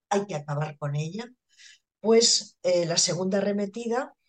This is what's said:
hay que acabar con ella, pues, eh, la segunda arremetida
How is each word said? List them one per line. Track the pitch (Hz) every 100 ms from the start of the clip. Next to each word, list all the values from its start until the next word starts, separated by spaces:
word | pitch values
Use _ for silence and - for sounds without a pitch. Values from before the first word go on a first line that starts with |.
| -
hay | 202 202
que | 160
acabar | 147 147 151 -
con | 143 147
ella, | 160 202 240 - _ _ - - _ _
pues, | 202 226 226 - - _
eh, | 175 175 165
la | 170
segunda | - 165 185 196
arremetida | 196 202 202 226 233 233 294 -